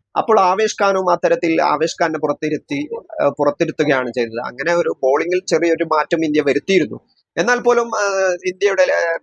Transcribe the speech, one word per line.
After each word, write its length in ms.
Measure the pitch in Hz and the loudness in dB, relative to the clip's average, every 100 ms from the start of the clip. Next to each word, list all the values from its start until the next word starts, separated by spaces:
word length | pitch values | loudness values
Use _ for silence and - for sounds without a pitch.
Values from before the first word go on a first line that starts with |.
| _ 143 | _ -4
അപ്പോൾ 220 | - 214 | 2 4
ആവേശ് 360 | 180 190 214 - | 4 2 -2 0
ഖാനും 280 | 202 190 185 | 0 2 2
അത്തരത്തിൽ 520 | 170 170 170 165 160 | 2 2 0 0 0
ആവേശ് 400 | 147 147 160 - | 2 0 -2 -2
ഖാനെ 160 | 165 156 | -2 -2
പുറത്തിരുത്തി, 680 | 147 147 151 147 - 143 - - - 160 | -4 -4 -4 -6 -6 -8 -6 -10 -10 -2
ഏഹ്, 80 | 143 - | -2 0
പുറത്തിരുത്തുകയാണ് 760 | 147 - 156 - 151 135 127 | -2 0 -2 -2 0 0 -2
ചെയ്തത്. 280 | 123 117 113 | -4 -4 -6
അങ്ങനെ 340 | 123 123 156 | -10 -8 -2
ഒരു 140 | 175 160 165 | -2 -2 -2
ബോളിങ്ങിൽ 380 | 131 143 170 180 - | 0 0 0 -4 0
ചെറിയൊരു 360 | 160 170 160 | 0 2 0
മാറ്റം 400 | 165 156 147 160 | 0 0 0 0
ഇന്ത്യ 180 | 160 151 143 | 0 0 2
വരുത്തിയിരുന്നു. 540 | 143 - 190 120 120 _ _ _ - | 0 2 0 0 -8 _ _ _ -4
എന്നാൽ 240 | 208 240 | 0 2
പോലും, 260 | 240 240 233 | 2 2 0
ഏഹ്, 500 | 208 202 190 190 175 185 | -2 -2 0 0 -2 -6
ഇന്ത്യയുടെ, 360 | 185 196 190 | -2 0 4
ഏഹ്, 360 | 185 170 170 165 | 2 2 0 -2